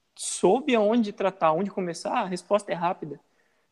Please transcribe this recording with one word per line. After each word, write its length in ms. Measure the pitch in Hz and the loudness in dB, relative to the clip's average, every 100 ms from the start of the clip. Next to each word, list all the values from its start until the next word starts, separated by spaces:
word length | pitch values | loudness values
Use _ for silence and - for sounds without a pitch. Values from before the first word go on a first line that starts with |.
| _ - | _ -10
soube 580 | - - 175 247 302 233 | -8 2 4 4 2 2
aonde 360 | 208 240 208 | 4 2 0
tratar, 400 | 202 196 190 160 | -2 -4 0 2
onde 180 | 160 196 | 2 -2
começar, 420 | - 175 165 - | -4 -6 -6 -4
a 120 | 254 190 | -2 -2
resposta 460 | 180 - 202 208 | -4 0 0 0
é 40 | 170 | -4
rápida. 440 | 175 190 151 - _ _ _ _ _ | -2 -4 -8 -14 _ _ _ _ _